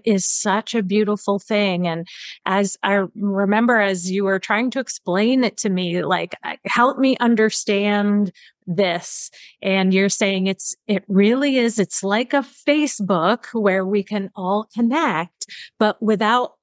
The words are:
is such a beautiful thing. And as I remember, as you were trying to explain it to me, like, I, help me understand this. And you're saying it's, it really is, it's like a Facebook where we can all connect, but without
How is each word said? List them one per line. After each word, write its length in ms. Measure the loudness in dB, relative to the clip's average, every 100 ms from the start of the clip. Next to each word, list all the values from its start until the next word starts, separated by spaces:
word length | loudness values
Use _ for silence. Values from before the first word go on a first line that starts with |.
is 220 | 0 0 0
such 480 | -2 0 0 0
a 80 | -4
beautiful 560 | 0 0 0 -2 -2 -4
thing. 480 | 0 0 0 0 -2
And 200 | -4 -8 -14 -18 -10
as 320 | -2 0 0 -2
I 220 | 0 0 -2
remember, 640 | -4 -2 0 2 2 4 2
as 300 | 2 -2 -4
you 140 | -2
were 160 | 0 -2
trying 300 | 0 -2 -2
to 80 | -4
explain 640 | -6 -8 -4 0 2 2
it 120 | 0 -2
to 120 | -2
me, 340 | -2 -2 -2
like, 300 | 0 -2 -2 -10
I, 160 | -12 -10 -4
help 320 | 2 2 2
me 180 | 0 2
understand 1120 | 2 4 2 0 -2 0 2 0 2 2 0 -4 -20 _ -8
this. 640 | 0 0 0 -6 -14 -14 -16 -20 -8
And 320 | -2 2 4
you're 140 | 4 2
saying 400 | 2 0 0 -2
it's, 260 | -4 -8 -10 -4
it 160 | -4 0
really 500 | 4 4 4 2 2
is, 200 | 0 0
it's 240 | -2 -2
like 320 | -2 -2 0
a 100 | -2 -2 -6 0
Facebook 800 | 0 0 -2 -2 2 2 0 -2
where 320 | -2 0 0 0
we 160 | -2
can 280 | -2 -6 -6
all 340 | -6 -4 -2 -4
connect, 720 | -2 0 2 0 -2 -4 -10 -14 -14 -12 0
but 240 | 0 0
without 520 | 0 0 2 0 -2 _